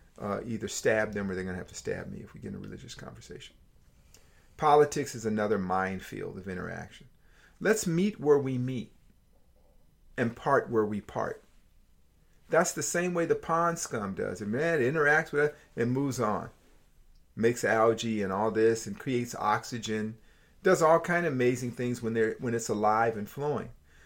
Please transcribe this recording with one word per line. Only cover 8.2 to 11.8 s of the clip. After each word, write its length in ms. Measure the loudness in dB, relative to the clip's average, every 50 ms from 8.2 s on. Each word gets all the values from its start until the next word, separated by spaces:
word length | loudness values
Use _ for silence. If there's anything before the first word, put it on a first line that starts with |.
where 180 | 4 6 6 6
we 200 | 4 0 -2 -2
meet 340 | -2 -4 -4 -6 -8 -10 -14 _ _ -20 -20 _ _ _ _ _ _ _ _ _ _ _ _ _ _ _ _ _ _ -10 -4
and 200 | -2 -2 -2 -2
part 320 | -4 0 2 2 2 2 2
where 140 | 2 2 2
we 160 | 2 0 -6
part. 420 | -8 -6 -6 -4 -4 -4 -6 -10 _ _ _ _ _ _ _ _